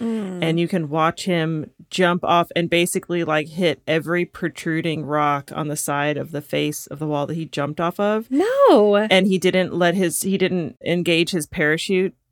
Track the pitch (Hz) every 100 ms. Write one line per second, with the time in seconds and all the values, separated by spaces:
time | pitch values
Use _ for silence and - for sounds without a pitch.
0 | 226 226 196 180 165 165 170 180 151 156
1 | 160 165 - 170 160 156 - - - -
2 | 175 175 - 175 214 - 170 170 175 190
3 | - 175 165 156 156 156 175 139 - 160
4 | 151 175 175 - 170 - 175 160 165 156
5 | 139 151 147 143 143 - 151 151 - 143
6 | 147 143 139 165 - 147 147 151 - 143
7 | 156 147 143 165 156 - 143 151 170 170
8 | 208 214 226 269 415 539 539 277 208 202
9 | 214 190 196 190 180 185 180 170 175 185
10 | 180 - 196 190 185 180 156 - - 175
11 | 170 165 170 180 147 - 151 160 - 190
12 | 190 - _